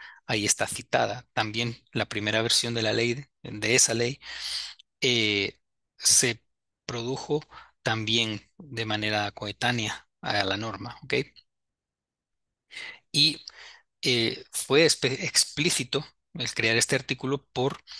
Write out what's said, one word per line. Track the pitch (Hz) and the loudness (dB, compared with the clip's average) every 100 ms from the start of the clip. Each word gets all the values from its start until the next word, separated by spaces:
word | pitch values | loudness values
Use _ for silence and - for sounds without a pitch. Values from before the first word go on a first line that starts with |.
| - - - | -20 -14 -4
ahí | 113 101 | 0 2
está | - 104 | 2 0
citada. | - - 127 110 113 - | -4 0 0 2 -4 -6
También | - 110 113 120 117 _ | -4 -2 -2 -4 -6 _
la | 117 104 | -4 -4
primera | 107 104 110 | -2 0 2
versión | 113 - 120 | 2 2 0
de | 117 | 0
la | 110 | 0
ley, | 113 120 123 - _ | 2 0 -2 -8 _
de | - 107 107 | -12 -4 2
esa | 123 - | 4 4
ley, | 113 120 139 - - - - - - _ - | 4 0 -2 -10 -12 -8 -8 -10 -14 _ -2
eh, | 131 120 107 101 98 - _ _ _ - | 2 4 4 2 0 -4 _ _ _ -2
se | - - 123 113 _ _ _ _ - | 4 4 4 0 _ _ _ _ -8
produjo | 120 120 135 - 151 - - - _ | -6 -4 -6 -2 -4 -4 -20 -20 _
también | 123 113 107 117 110 104 - - | -4 -2 0 0 0 -4 -10 -20
de | 147 113 110 | -12 -6 -4
manera | 107 107 107 104 | -2 0 0 -2
coetánea | - 104 - 120 120 107 - - _ | -6 -10 -2 -2 0 -2 -6 -12 _
a | - 104 | -4 -2
la | 98 98 | 0 -2
norma, | 113 101 98 - | -4 -6 -10 -12
¿ok? | 131 127 143 - _ _ _ _ _ _ _ _ _ _ _ _ _ - - - _ | -4 -2 -2 -10 _ _ _ _ _ _ _ _ _ _ _ _ _ -16 -14 -16 _
Y, | 143 151 143 - - - - _ - | 2 2 2 -12 -20 -20 -20 _ -6
eh, | 139 120 113 - - | 0 2 2 -2 -6
fue | - - 139 165 | -4 2 6 6
espe-, | - 131 - | 4 0 -2
explícito | 180 - - - 165 - 123 139 - _ _ | -2 0 0 2 0 0 0 -4 -6 _ _
el | 165 117 | -8 -6
crear | - 113 113 | 0 2 4
este | - 131 | 2 0
artículo | - 131 131 139 _ | -2 -4 -2 -2 _
por | 135 135 - - | -2 -2 -2 -14